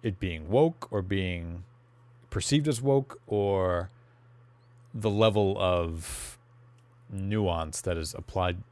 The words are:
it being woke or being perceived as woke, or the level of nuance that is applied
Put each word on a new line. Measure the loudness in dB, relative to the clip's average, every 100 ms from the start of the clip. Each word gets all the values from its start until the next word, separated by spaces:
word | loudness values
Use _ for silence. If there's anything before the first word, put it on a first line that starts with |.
it | -4 -2
being | -4 -4 0
woke | 2 2 0 -6
or | -4
being | -2 -2 -2 -4 -6 -10 -14 -20 _ _ -20 -20 -8
perceived | -6 2 2 2
as | 0
woke, | 2 2 2 -12 -4
or | 0 2 2 2 0 -2 -12 -20 _ -20 -20 -20 _ _ -20 -14
the | -4 -2
level | 4 4 6 2 2
of | 2 2 0 -4 -8 -10 -12 -16 _ -20 -20 -20 _ _ -12
nuance | -8 -2 0 2 0 -2 -6
that | -4 -2
is | -4
applied | -8 -6 -2 0 -2 -8